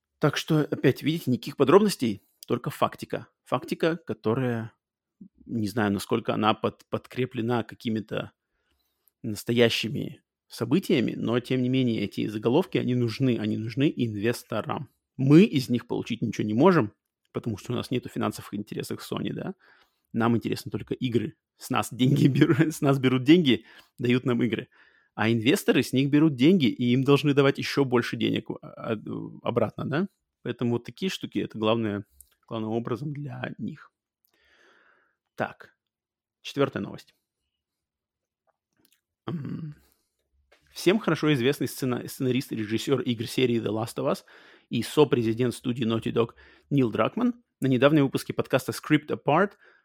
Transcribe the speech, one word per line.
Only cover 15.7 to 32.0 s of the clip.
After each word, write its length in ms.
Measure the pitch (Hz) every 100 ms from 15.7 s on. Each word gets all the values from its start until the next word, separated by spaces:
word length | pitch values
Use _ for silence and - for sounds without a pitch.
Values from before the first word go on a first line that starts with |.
них 160 | 120 -
получить 360 | 107 110 117
ничего 240 | 113 - 113
не 80 |
можем, 380 | 110 180 170 104 - _ _ _
потому 240 | 123 120 101
что 160 | -
у 40 | 120
нас 140 | -
нету 180 | 123 -
финансовых 460 | - 107 - -
интересов 460 | 107 - - - 117
к 20 | -
Sony, 200 | - -
да. 220 | - - - _ _ _ _ _
Нам 240 | 117 113 117
интересны 340 | 113 107 110
только 240 | 107 -
игры. 400 | - - 113 107 - _ _
С 140 | -
нас 180 | 110 107
деньги 340 | 113 127 139 151
<laughs> 20 |
беру-, 420 | 131 156 143 156
с 100 | -
нас 180 | 143 135
берут 260 | 127 127
деньги, 400 | 127 180 147 104 - - - -
дают 260 | 120 127
нам 180 | 131 120
игры. 260 | 123 107 - _ _ _ _
А 160 | - 110
инвесторы 520 | 117 107 196 - 160
с 100 | 123
них 180 | 127 139
берут 260 | 147 160 131
деньги, 300 | 139 190 127
и 260 | - 123
им 120 | 123
должны 300 | 135 139 151
давать 240 | 139 139 135
еще 260 | 120 -
больше 320 | 135 123 - 117
денег, 340 | 110 110 -
а, 60 | -
а, 340 | - - - 110 110 110 107 110
обратно, 420 | - 117 110 - 110
да. 220 | 139 196 _ _ _
Поэтому 300 | 127 120 120
вот 120 | 117
такие 260 | - - 190
штуки — 280 | - - -
это 200 | 98 110
главное, 460 | 107 117 110 101